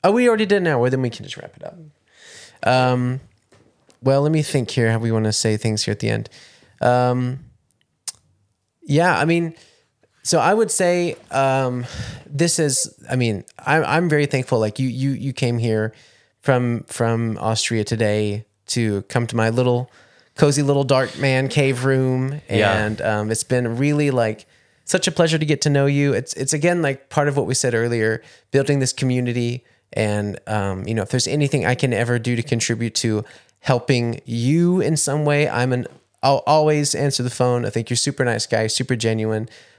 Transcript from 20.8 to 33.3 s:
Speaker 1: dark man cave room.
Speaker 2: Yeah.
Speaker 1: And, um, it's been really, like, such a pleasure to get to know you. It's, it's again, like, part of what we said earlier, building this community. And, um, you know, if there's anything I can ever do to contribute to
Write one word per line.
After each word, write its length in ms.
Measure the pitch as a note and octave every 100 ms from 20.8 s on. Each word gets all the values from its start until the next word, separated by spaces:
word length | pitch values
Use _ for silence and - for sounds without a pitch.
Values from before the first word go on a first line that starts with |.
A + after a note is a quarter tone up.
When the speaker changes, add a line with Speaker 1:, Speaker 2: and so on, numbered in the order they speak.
Speaker 1:
dark 340 | C#3 C3+ C3 -
man 300 | C3+ C3 C3
cave 380 | D3+ C3+ B2 C3
room. 560 | C3 C3 B2+ C3 D3 -
Speaker 2:
Yeah. 360 | G#2+ G#2 G2 G#2+
Speaker 1:
And, 160 | G#2+
um, 300 | - G#2 G#2+
it's 120 | A2
been 340 | - B2 A#2+ A#2
really, 320 | C#3+ D3 C#3+
like, 340 | B2+ A2 G#2+ - _ _ _
such 240 | - F#3 F#3
a 40 |
pleasure 260 | E3 E3 D#3
to 80 | D3+
get 160 | C#3+
to 80 | D3+
know 160 | C#3+ C#3
you. 280 | C#3+ C#3+
It's, 200 | C#3 C3
it's 200 | - C3+
again, 280 | D#3 E3+ F3
like, 280 | D3 C3 _
part 180 | - D3
of 100 | C#3+
what 80 | G2
we 80 |
said 200 | B2+ B2+ A#2
earlier, 460 | A#2 A#2 A2 A2+ - - _
building 280 | C3+ C#3 C#3+
this 140 | C3
community. 720 | - C3 B2+ B2 A#2+ A#2+ B2 _ _ _
And, 460 | - G#2+ G#2 G#2 - -
um, 400 | G#2+ G2 F#2+ G2
you 60 |
know, 100 | A2+
if 60 | G2
there's 180 | B2+ -
anything 380 | D3 C#3+ C#3+ F2+
I 100 | B2
can 180 | C3+
ever 240 | A2 A#2 A#2+
do 160 | A#2+ A#2+
to 80 |
contribute 520 | A#2 A#2 - A2+ A#2 -
to 280 | A#2 G#2+ G#2